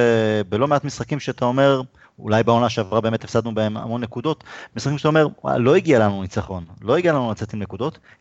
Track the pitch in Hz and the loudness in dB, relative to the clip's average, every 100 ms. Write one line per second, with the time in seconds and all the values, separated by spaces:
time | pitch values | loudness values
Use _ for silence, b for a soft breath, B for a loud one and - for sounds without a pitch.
0 | 120 113 110 107 92 104 143 143 143 - | 4 4 2 0 -2 -2 0 0 -2 -8
1 | - 147 - - 123 131 139 135 131 b | -6 -6 -6 -2 0 4 4 2 -2 b
2 | b - 107 110 113 117 120 - 95 107 | b -14 0 2 4 4 2 -2 -2 -2
3 | 110 113 - 117 113 107 107 107 113 120 | 0 -4 -2 -2 -2 -2 -4 -4 -8 -8
4 | 120 120 151 151 B B B 117 135 143 | -8 -6 -6 -6 B B B -8 -6 0
5 | 151 156 147 - 139 131 120 180 165 123 | 2 4 2 -2 -4 0 4 4 4 4
6 | 104 98 95 107 - 92 82 - 104 160 | 4 0 -6 -6 -6 -10 -12 -10 -2 0
7 | 175 147 120 101 104 107 98 98 143 - | 2 0 -2 -6 -8 -8 -10 -6 -8 -8
8 | b b | b b